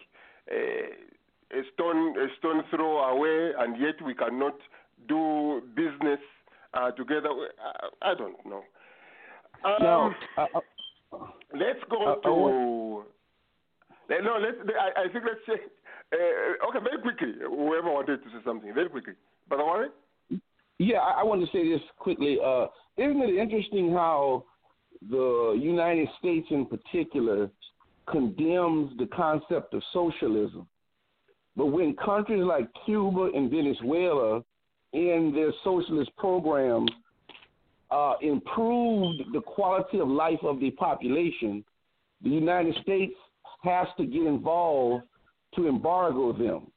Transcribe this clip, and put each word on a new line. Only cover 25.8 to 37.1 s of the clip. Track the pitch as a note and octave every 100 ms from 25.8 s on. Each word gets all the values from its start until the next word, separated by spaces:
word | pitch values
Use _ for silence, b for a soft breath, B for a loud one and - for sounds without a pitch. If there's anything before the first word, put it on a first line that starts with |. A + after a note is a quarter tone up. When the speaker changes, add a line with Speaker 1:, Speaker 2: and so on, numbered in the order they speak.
| E3+ E3+ D3 -
Speaker 2:
States | F3+ E3 D#3+
in | D3 B2+
particular | A2+ - F3 E3 C#3+ A2+ G2+ G2+ _ - _ _ _ -
condemns | D#3 B2 F#2 D#3+ F3+ F3 D#3+ C#3 A#2+
the | A#2
concept | - D#3+ D#3 - D#3+ -
of | A2 -
socialism? | F3+ E3+ - C3+ A2 G2+ F2+ F2+ _ _ _ _ _ _ _ _ -
But | C#3
when | D3+ D#3+ -
countries | - G3+ G#3 G#3
like | F3+ D#3 A2+ -
Cuba | - G#3+ G3 F#3 F#3
and | C#3 B2+
Venezuela | D#3 C#3+ A#2+ A#2 E3 F3+ C#3+ A2+ A2+ - _ _ _ _
in | C#3+ F3 E3+ D#3+
their | C#3+ D3+ D3
socialist | G3 F#3 F3 D#3 C3 -
programs, | G3 F#3 D#3 C#3+ C3 A#2 A#2 - _